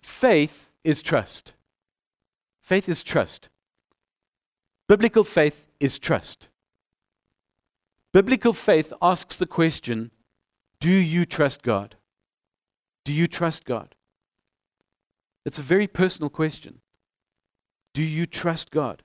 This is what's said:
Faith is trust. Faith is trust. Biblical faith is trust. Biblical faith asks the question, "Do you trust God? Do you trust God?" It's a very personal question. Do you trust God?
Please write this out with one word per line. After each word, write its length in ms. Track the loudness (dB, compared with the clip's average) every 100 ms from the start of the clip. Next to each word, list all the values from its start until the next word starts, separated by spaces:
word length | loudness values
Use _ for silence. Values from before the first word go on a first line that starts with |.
Faith 680 | -18 0 4 4 2 -6 _ _
is 200 | -2 -2
trust. 500 | 0 -2 -2 -14 -18 _ _ _ _ _ _ _ _ _ _ _
Faith 280 | -2 -2 0
is 140 | -6
trust. 480 | -2 -2 -2 -6 -20 _ _ _ _ _ _ _ _ _ _ _ _ _ _
Biblical 340 | 4 4 2
faith 440 | 2 2 0 -2 _ _
is 180 | -4 -2
trust. 500 | -2 -4 -4 -16 -20 _ _ _ _ _ _ _ _ _ _ _ _ _ _ _ _
Biblical 400 | 2 4 2 2
faith 400 | 0 2 2 2 0
asks 340 | 0 0 -4 -6
the 100 | -6
question, 640 | 0 0 0 -6 -6 -8 _ _ _ _ _ _ _
"Do 100 | 2
you 340 | 4 4 0
trust 380 | -2 0 0 0
God? 340 | -2 -2 -2 _ _ _ _ _ _ _ _ _ _ _
Do 80 | -6
you 140 | 0 0
trust 380 | 0 -4 -4
God?" 300 | -6 -8 -8 _ _ _ _ _ _ _ _ _ _ _ _ _ _ _
It's 140 | -12 -12
a 40 |
very 240 | 0 0 0
personal 440 | 0 0 0 -6
question. 500 | -4 -4 -4 -18 -20 _ _ _ _ _ _ _ _ _ _ _
Do 100 | -4
you 220 | -4 -2
trust 460 | -6 -4 -4 -4 -4
God? 320 | -4 -4 -8